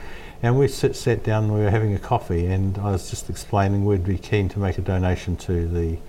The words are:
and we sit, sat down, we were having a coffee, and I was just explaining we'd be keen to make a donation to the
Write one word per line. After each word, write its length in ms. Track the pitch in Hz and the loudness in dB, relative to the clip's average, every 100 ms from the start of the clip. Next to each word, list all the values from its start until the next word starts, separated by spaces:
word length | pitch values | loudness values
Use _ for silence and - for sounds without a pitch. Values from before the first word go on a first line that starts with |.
| - - - - | -12 -14 -14 -2
and 160 | 117 131 | 2 4
we 100 | 135 | 4
sit, 280 | - 139 131 | 2 0 0
sat 280 | 123 113 | 0 0
down, 300 | - 110 107 | 2 2 2
we 60 | 107 | 2
were 100 | 104 | 4
having 240 | 107 107 | 2 2
a 60 | 95 | 0
coffee, 480 | - 120 - 85 87 | 0 -2 0 0 2
and 320 | 92 98 95 | 2 0 0
I 120 | 101 | -2
was 200 | 95 - | -2 -4
just 180 | - - | -10 -8
explaining 560 | 90 - 101 98 101 101 | -10 -2 2 2 2 2
we'd 180 | 98 | 2
be 140 | 90 92 | 2 -2
keen 320 | - 104 92 | 0 0 0
to 100 | 104 | 0
make 200 | 98 87 | -2 -2
a 20 | |
donation 540 | 90 92 92 90 - 85 | -2 0 2 0 -2 -6
to 320 | - 87 85 | -2 -2 0
the 300 | 87 82 87 | -2 -2 -4